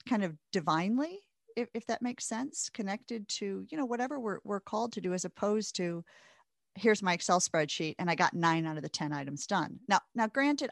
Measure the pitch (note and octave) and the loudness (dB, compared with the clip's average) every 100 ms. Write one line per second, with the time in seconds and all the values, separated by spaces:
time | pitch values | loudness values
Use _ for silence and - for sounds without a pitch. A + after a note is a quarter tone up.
0 | - A3+ F#3 D#3 _ G3 D3+ D#3+ F#3 B3 | -2 0 0 -4 _ -2 2 2 2 0
1 | D#4+ G4 _ _ _ E4 A#3+ A3+ - A3+ | -2 -6 _ _ _ -6 -6 -6 -4 -4
2 | B3 - - A3+ C#4 - - - G3 G#3 | -4 -4 -6 -4 -4 -6 -8 -6 -4 -6
3 | - A#3 G3+ - G3+ F#3+ G3 D#4 B3+ A#3+ | -6 -8 -6 -6 -4 -6 -6 -4 -2 -2
4 | B3 D4 A3 F#3+ - G3+ - G#3+ A#3 A3 | -2 -2 -4 -4 -4 -6 -2 -2 -2 -2
5 | F3+ F3+ F3+ - G3+ G#3+ G3+ - F3 E3+ | -2 -2 -4 -2 0 0 -2 -4 -4 -4
6 | - - - _ _ _ _ - A3 G#3+ | -10 -18 -20 _ _ _ _ 2 4 6
7 | F#3+ F3 - F3+ - E3 D3+ - D#3 - | 4 2 4 4 4 2 0 0 -4 -2
8 | F3 E3 F3+ E3+ E3 E3 D#3+ D#3 D3+ - | 0 4 4 4 4 4 2 -4 -6 -4
9 | D3+ D3 C#3 C#3+ - G3 D3+ - - G3 | -2 -4 -6 -8 -2 0 -2 -6 2 2
10 | - A#3 A3 C4+ C#4+ F#3+ - | 2 -2 0 2 2 2 -2